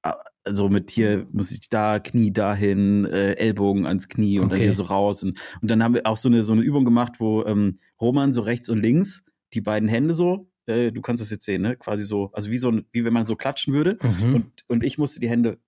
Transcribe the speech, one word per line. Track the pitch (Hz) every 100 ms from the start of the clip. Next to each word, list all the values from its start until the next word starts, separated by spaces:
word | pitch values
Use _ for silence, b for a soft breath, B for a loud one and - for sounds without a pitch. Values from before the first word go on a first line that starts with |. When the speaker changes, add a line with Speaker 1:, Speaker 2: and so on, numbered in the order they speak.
Speaker 1:
Ah, | 80 - - _
also | 98 101 101
mit | 101 90
hier | - 107 101 -
muss | - 92
ich | - -
da, | 110 107 107
Knie | - 120 107
dahin, | 101 101 101 101 98 101 104 98
äh, | 95 98
Ellbogen | - 110 101 101 98 78
ans | 95 -
Knie | - 104 98
und | 92
dann | 95
Speaker 2:
Okay. |
Speaker 1:
wieder | 107
so | 95
raus. | 87 98 101 98
Und, | 95 90 B B
und | 110
dann | 113
haben | 117
wir | 120 110
auch | 110
so | 123
eine, | 117
so | 107
eine | 110
Übung | 113 143
gemacht, | 123 117 120 -
wo, | 110 107
ähm, | 107 104 101 95 b _
Roman | 117 139 139
so | 120
rechts | 104 120 -
und | 113
links, | 110 147 196 - _ _ _
die | 117
beiden | 104 107 107
Hände | 117 151
so, | 165 175 190 - _ -
äh, | 113 120
du | 120
kannst | - 120
das | 104
jetzt | 104
sehen, | - 92
ne? | 104 127
Quasi | - 104
so, | 101 104 98
also | - 104
wie | 123
so | 123
ein, | 113 -
wie | 120
wenn | 117
man | 117 110
so | 110
klatschen | 131 - -
würde. | 139 160 226
Speaker 2:
Mhm. | 123 90 113
Speaker 1:
Und, | 143 - - _
und | 117
ich | 123 -
musste | 143 -
die | 117
Hände | 120 117 -